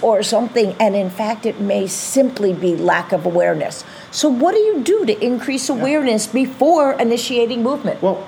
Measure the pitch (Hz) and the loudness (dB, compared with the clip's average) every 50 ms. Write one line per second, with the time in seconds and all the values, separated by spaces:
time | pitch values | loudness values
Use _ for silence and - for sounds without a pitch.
0 | - 226 220 196 208 - 233 226 240 226 - 240 214 190 180 - 226 208 196 202 | 2 2 2 2 2 0 0 0 0 0 0 0 0 0 0 0 0 2 2 0
1 | 196 185 185 - 220 214 226 214 - 226 220 - 208 202 196 202 190 190 - - | -2 -2 -4 -6 -4 -4 -4 -4 -4 -6 -4 -4 -2 -2 -2 -2 -2 -4 -6 -8
2 | - - - 269 269 247 - - 208 196 180 - 185 180 170 156 165 170 165 170 | -8 -2 2 2 2 2 0 0 0 0 0 0 0 0 0 2 2 2 2 2
3 | 180 - 196 175 156 180 165 175 175 175 170 156 135 - - - - - - - | 0 0 -2 -2 0 0 2 2 2 2 2 0 -2 -6 -8 -10 -16 -18 -20 -20
4 | - - - - - 302 254 240 269 349 403 440 427 440 427 302 240 - 392 440 | -18 -12 -4 0 0 2 2 4 2 4 4 4 4 2 2 0 2 2 2 2
5 | 381 220 208 - - 240 247 240 - - 269 269 - - 285 226 240 269 294 302 | 2 0 0 0 0 -2 -2 -2 -4 -4 -4 -4 -2 -4 -2 -2 0 0 0 2
6 | 285 254 220 214 208 - - 262 269 262 262 - 262 302 349 320 294 269 269 - | 2 2 0 0 0 -2 0 0 0 0 0 2 4 4 6 4 4 2 2 0
7 | 262 233 233 240 - - 269 240 233 220 254 240 226 247 285 294 - 190 - - | 0 0 0 -2 -2 -2 -2 0 0 0 0 -2 -2 -2 -2 -2 -4 -4 -4 -2
8 | - 190 185 - - | 0 -2 -2 -2 -6